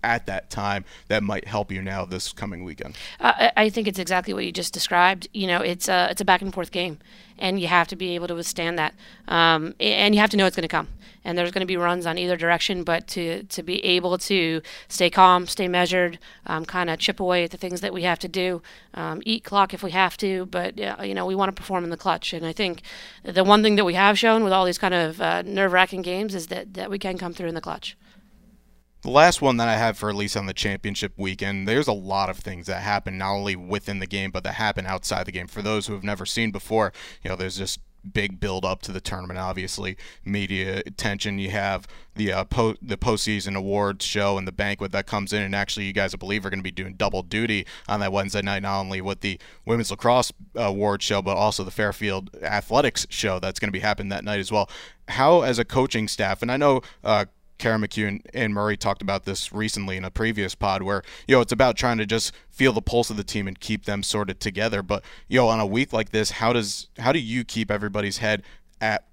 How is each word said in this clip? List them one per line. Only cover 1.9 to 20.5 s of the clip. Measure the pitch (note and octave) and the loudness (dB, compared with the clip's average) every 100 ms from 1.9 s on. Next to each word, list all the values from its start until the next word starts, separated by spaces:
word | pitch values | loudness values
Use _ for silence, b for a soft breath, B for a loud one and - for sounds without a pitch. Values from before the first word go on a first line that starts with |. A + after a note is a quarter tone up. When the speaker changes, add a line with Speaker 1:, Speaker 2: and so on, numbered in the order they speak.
| G2 | -6
Speaker 1:
this | F2+ F#2 - | -6 -6 -8
coming | - G2+ F2 | -8 -8 -8
weekend? | F2+ D#2 - - B B | -12 -12 -12 -12 B B
Speaker 2:
Uh, | A#3+ - - - | 2 4 4 4
I, | |
I | G#3+ | 2
think | G#3 G3+ | 2 -2
it's | F#3+ | -4
exactly | F3+ F#3 F#3 | -2 -2 -2
what | F#3+ | -6
you | - | -6
just | - E3+ | -6 -6
described. | F#3 - F3+ F3+ F#3 - | -4 0 6 6 4 -6
You | G#3+ F#3+ | -4 0
know, | F3 | 2
it's | - F3 - | 0 -2 0
a, | F#3 F3+ | 2 2
it's | F3 | 0
a | |
back | G3+ F3+ | 4 4
and | G3 | 4
forth | F#3 E3 | -6 -6
game, | F3 F3 D3 B B B B | -4 -4 -6 B B B B
and | F#3 F#3+ | -2 0
you | E3+ | 2
have | F3 E3+ | 4 2
to | F3 | -2
be | F#3 | -4
able | F3 E3+ | -4 -4
to | |
withstand | E3+ E3+ - E3+ E3+ | -6 -6 -4 -2 0
that. | D3+ - B B - | -2 -4 B B 0
Um, | E3+ E3 D#3+ D#3+ - | 6 6 6 2 -2
a-, | - | 0
and | - G#3 | 4 4
you | G#3 | 6
have | G#3+ | 6
to | G#3 | 4
know | F#3+ | 2
it's | F#3 | 2
gonna | E3 | -2
come. | E3 D#3+ - B B | -2 -4 -12 B B
And | - E3+ | -6 -2
there's | F3 | 0
gonna | F#3+ F#3 | -2 -2
be | F#3 | 0
runs | F3 F3+ E3+ | 2 2 -2
on | E3 | -2
either | F3+ | 0
direction, | F3 E3+ E3+ - F#3 | 0 2 2 2 -2
but | E3+ E3 - | 0 -2 -2
to, | - E3+ F3 | -6 -4 -6
to | G3+ - | -6 -8
be | E3 F3+ | -4 -2
able | - F3+ F3+ F3+ | 2 2 2 -2
to | - G3 E3 D#3+ B B B | 0 2 2 -2 B B B
stay | - F3+ | 2 2
calm, | F#3+ F#3 F3+ F3+ | 8 8 8 4
stay | - F#3 | -2 0
measured, | F3+ F3+ F#3 F3 E3+ B B - | 2 2 2 0 -2 B B -6
um, | D#3+ | -6
kinda | D#3+ F#3 F3 D#3+ | -4 -2 -2 -2
chip | - - | -2 0
away | F#3 F3+ | 2 2
at | E3+ | 0
the | F#3 | -4
things | F#3 F3 | -6 -6
that | F#3+ | -6
we | F#3 | -2
have | F3 E3+ | 0 0
to | F#3+ | -2
do, | F#3 F3+ F3 B B B | -2 -2 -2 B B B
um, | - E3 D#3+ - | -10 -8 -6 -4
eat | A3+ | -4
clock | - G3+ G3 | 0 2 2
if | F#3 | 0
we | F#3+ | -4
have | F3 F#3 - | 2 2 2
to, | G3+ F#3+ | -2 -2
but, | F#3 | -2